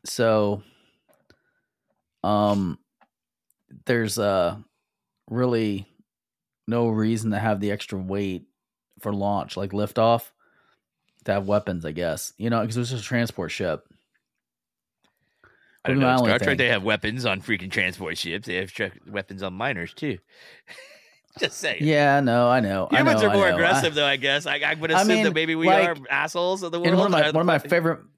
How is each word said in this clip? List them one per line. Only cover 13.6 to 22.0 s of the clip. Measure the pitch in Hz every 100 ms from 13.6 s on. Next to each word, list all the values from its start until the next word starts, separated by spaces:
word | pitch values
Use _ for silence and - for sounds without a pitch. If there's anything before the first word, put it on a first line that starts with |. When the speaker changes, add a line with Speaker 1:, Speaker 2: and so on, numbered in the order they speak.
| 90 76 _ _ _ _ _ _ _ _ _ _ _ _ _ _ _ _ _ _ _ _
Speaker 2:
I | 90
don't | 135
Speaker 1:
Would |
be |
Speaker 2:
know. | 131
Speaker 1:
my |
Speaker 2:
In | 127
Speaker 1:
only | 120
Speaker 2:
Star | 113
Trek, | 127
Speaker 1:
thing. | 131
Speaker 2:
they | 123
have | 107
weapons | 101 107 107 123
on | 120 95
freaking | - 104 92
transport | 107 92 87 85 87
ships. | 85 90 98
They | 90
have | 95
tra-, | - 98 - -
weapons | 104 95 98
on | 98
miners, | 92 127 107 85
too. | - 151 92 _ _ - - - -
<laughs> | - - _ _ _ -
Just | 156 -
saying. | 160 98
Speaker 1:
Yeah, | 151 147